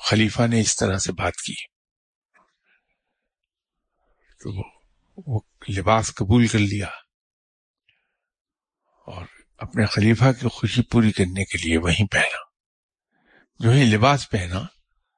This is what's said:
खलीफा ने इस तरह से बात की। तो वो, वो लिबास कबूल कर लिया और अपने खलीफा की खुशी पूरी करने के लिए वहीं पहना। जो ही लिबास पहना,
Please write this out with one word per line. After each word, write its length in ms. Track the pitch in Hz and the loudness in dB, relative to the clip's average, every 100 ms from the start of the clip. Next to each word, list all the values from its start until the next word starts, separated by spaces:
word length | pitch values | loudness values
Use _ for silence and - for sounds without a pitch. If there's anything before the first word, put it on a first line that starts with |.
| - | -2
खलीफा 420 | 110 110 110 117 | 0 0 0 0
ने 140 | 117 | 2
इस 180 | 104 - | 0 0
तरह 180 | 101 95 | -2 -2
से 140 | - | -4
बात 220 | 92 90 | -6 -6
की। 340 | - - - - _ _ _ _ _ _ _ _ _ _ _ _ _ _ _ _ _ _ _ _ _ _ _ _ _ _ _ | -6 -10 -12 -16 _ _ _ _ _ _ _ _ _ _ _ _ _ _ _ _ _ _ _ _ _ _ _ _ _ _ _
तो 100 | - | -12
वो, 120 | 95 - _ _ _ _ - 165 | -10 -12 _ _ _ _ -18 -8
वो 200 | 110 - _ - | -8 -8 _ -10
लिबास 400 | 95 92 110 101 | -4 0 0 0
कबूल 380 | - 98 120 117 | -4 2 2 4
कर 120 | 110 | 2
लिया 320 | 101 104 92 - _ _ _ _ _ _ _ _ _ _ _ _ _ _ _ _ _ _ _ _ - | -2 -4 -8 -12 _ _ _ _ _ _ _ _ _ _ _ _ _ _ _ _ _ _ _ _ -20
और 200 | 92 - _ _ - | -18 -18 _ _ -18
अपने 280 | - - 107 | -8 -2 -2
खलीफा 440 | - 107 107 131 | 2 4 6 4
की 180 | 113 127 | 2 -2
खुशी 320 | - 110 120 | -4 -2 -2
पूरी 300 | - 120 110 | 0 2 2
करने 320 | 98 92 95 | 2 -2 -2
के 140 | 98 95 | -6 -4
लिए 200 | 85 82 | -2 0
वहीं 300 | 85 85 101 | 2 0 2
पहना। 360 | - - - - _ _ _ _ _ _ _ _ _ _ - | 0 -2 -4 -14 _ _ _ _ _ _ _ _ _ _ -2
जो 100 | 117 | 2
ही 120 | 135 | 4
लिबास 420 | 123 107 127 143 - | 6 4 4 2 -2
पहना, 440 | 110 87 92 170 _ _ _ _ | -6 -4 -8 -10 _ _ _ _